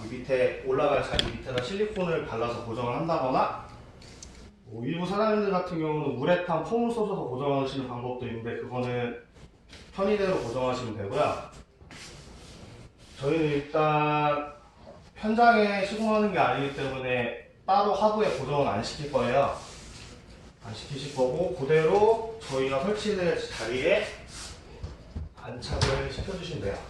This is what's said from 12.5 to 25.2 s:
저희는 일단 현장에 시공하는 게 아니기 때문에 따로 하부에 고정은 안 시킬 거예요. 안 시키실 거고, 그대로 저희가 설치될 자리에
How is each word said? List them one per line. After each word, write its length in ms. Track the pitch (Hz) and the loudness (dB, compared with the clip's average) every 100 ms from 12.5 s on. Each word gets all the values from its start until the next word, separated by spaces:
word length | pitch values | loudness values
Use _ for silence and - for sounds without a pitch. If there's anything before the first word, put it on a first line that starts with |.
| - - - - - - - | -18 -18 -18 -20 -20 -20 -4
저희는 220 | 139 160 151 | 2 4 4
일단 1080 | 143 - 156 151 151 151 151 147 143 - - - - - - - | 2 0 2 4 4 4 2 2 0 -2 -10 -20 -20 -20 -20 -20
현장에 720 | - 214 226 233 220 208 202 190 | -4 0 6 8 8 6 2 0
시공하는 460 | 214 220 214 208 | 0 2 4 4
게 60 | 165 | 4
아니기 340 | 143 139 139 | 4 2 -2
때문에 760 | 139 135 131 127 123 120 - - - | -2 -4 -2 -2 0 -2 -6 -14 -6
따로 300 | - 202 208 | 2 4 4
하부에 360 | 190 214 214 190 | 4 4 4 2
고정은 360 | 139 131 143 120 | 0 0 2 2
안 160 | 104 | 0
시킬 300 | - - 143 | -2 -6 -2
거예요. 440 | 127 120 135 - - - - - - - - - - - - 110 | 0 4 4 2 0 -10 -16 -16 -16 -16 -18 -20 -20 -20 -16 -12
안 80 | |
시키실 400 | 107 - 135 143 | -12 -10 -8 -4
거고, 400 | 131 127 123 - | 0 2 2 -2
그대로 840 | 139 135 156 160 202 220 226 - - - | 0 4 6 6 6 6 4 0 -8 -4
저희가 340 | 135 135 135 | 0 0 0
설치될 580 | 202 214 208 190 170 147 - | 0 0 0 0 2 0 -2
자리에 560 | - - 131 - 311 311 - - - - - - - - - - - | -6 -4 0 4 2 0 -8 -14 -14 -14 -16 -18 -14 -12 -14 -12 -10